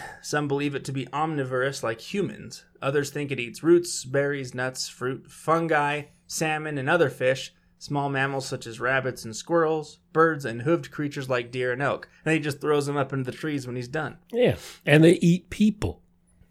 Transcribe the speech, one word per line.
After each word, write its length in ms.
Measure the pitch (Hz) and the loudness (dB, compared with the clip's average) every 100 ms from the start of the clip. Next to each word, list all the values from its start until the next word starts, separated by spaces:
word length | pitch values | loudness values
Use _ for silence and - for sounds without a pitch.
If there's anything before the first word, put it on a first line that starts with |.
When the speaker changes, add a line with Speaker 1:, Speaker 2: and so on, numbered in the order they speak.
| - - | -14 -14
Speaker 1:
Some 240 | - 151 147 | -4 -2 0
believe 280 | 143 147 | 0 -2
it 100 | 139 | -4
to 80 | 139 | -6
be 160 | 135 131 | -6 -4
omnivorous 680 | 143 160 151 127 127 135 139 | -2 -2 -2 -2 0 -2 -2
like 180 | 117 113 | -4 -6
humans. 640 | - 202 170 - 113 - _ - | -6 -4 -4 -6 -14 -16 _ -6
Others 300 | 139 143 139 | 0 0 0
think 220 | 143 147 | -4 -6
it 80 | 127 | -6
eats 220 | 117 - | -8 -2
roots, 400 | 156 175 175 - | 6 6 4 -8
berries, 500 | 131 139 143 143 127 | -2 0 0 -2 -6
nuts, 340 | 127 127 131 - | -4 -4 -4 -10
fruit, 400 | - 123 135 - | -6 -6 -6 -12
fungi, 720 | - - 165 165 151 143 147 143 _ - | -8 0 0 2 2 2 -2 -6 _ -10
salmon, 520 | - 160 156 156 147 | -4 -2 -2 -4 -4
and 100 | 127 | 2
other 220 | 175 139 | 4 4
fish, 420 | 131 127 135 - _ _ _ | 2 0 0 -4 _ _ _
small 300 | - 143 143 | -6 -4 -2
mammals 360 | 135 139 139 135 | 0 -2 -2 -6
such 200 | 127 117 | -8 -8
as 120 | 113 | -4
rabbits 460 | 120 135 120 113 | 0 0 0 -6
and 100 | 113 | -10
squirrels, 640 | 107 - 170 156 160 151 - _ | -10 0 2 2 0 -6 -16 _
birds, 320 | 156 165 151 | 4 4 4
and 180 | 127 117 | -4 -4
hoofed 280 | 123 170 139 | 0 0 0
creatures 360 | - 147 143 131 | -6 -6 -4 -2
like 220 | 123 120 | -2 -2
deer 220 | 127 127 | -4 -2
and 100 | 123 | 0
elk. 260 | 139 98 - _ | -2 -2 -8 _
And 100 | 156 | 0
he 40 | 160 | 0
just 220 | 147 139 | 0 -4
throws 260 | 147 147 143 | 0 2 2
them 100 | 143 | -2
up 140 | 135 | -2
into 160 | 139 127 | -2 -4
the 80 | - | -6
trees 300 | 156 143 123 | -4 -4 -6
when 80 | 123 | -8
he's 120 | 120 | -6
done. 300 | 156 147 - - | -6 -6 -10 -6
Speaker 2:
Yeah, 260 | 233 247 - - - - | 2 2 2 -6 -6 6
and 160 | 151 | 8
they 120 | 160 | 8
eat 360 | 185 170 180 - | 8 6 4 0
people. 520 | - 214 214 - - _ _ _ _ _ | 2 2 2 -4 -6 _ _ _ _ _